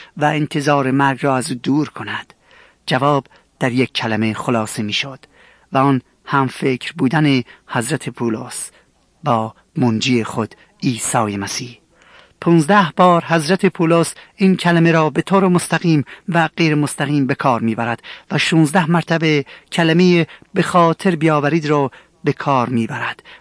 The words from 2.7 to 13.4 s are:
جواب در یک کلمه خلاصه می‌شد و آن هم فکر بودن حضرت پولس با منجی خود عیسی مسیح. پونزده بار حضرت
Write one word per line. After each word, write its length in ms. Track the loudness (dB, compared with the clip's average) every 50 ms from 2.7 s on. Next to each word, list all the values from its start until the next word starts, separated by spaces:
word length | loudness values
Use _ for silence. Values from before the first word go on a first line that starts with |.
| _ _ -6
جواب 400 | -2 -2 0 2 2 0 0 -2 _ _ -20 _ _ _ -4
در 120 | -4 -2
یک 200 | 0 0 -2 -2
کلمه 420 | -2 -6 -4 -4 -2 -2 -2 -2 -4
خلاصه 480 | -4 -4 -2 -2 -2 -2 -4 -6 -8
می‌شد 360 | -6 -6 -6 -6 -6 -8 -12 -18 -20 _ _ _ _ _ _ _ _ -4
و 60 | 0 0
آن 240 | 2 2 2 0 -2 _ _ _ -8
هم 220 | -2 0 0 0
فکر 460 | -2 -4 -4 -4 -4 -4 -4 -6 -12
بودن 500 | -6 -4 -2 0 2 2 2 2 2 0 -2 -6 -14 _ _
حضرت 420 | -6 -6 -4 -4 -4 -6 -6 -6 -10
پولس 640 | -8 -6 -4 -4 -4 -6 -8 -12 -12 -12 -14 -14 _ _ _ _ _ _ _ _ _ _ -2
با 300 | -2 0 0 -2 -4 -10 _ _ _ -4
منجی 480 | -2 0 0 0 0 -2 0 0 -2 -2
خود 300 | -4 -4 -6 -6 -6 -8 _ -20 _ _ -6
عیسی 540 | -4 -4 -4 -4 -6 -2 -2 0 -2 -2 -4
مسیح. 420 | -6 -8 -8 -8 -10 -10 -12 -16 _ _ _ _ _ _ _ -20 -20 -20 _ _ -4
پونزده 520 | 0 2 2 2 4 4 2 2 2 2 2
بار 280 | 4 4 6 6 4 2
حضرت 400 | 0 -2 0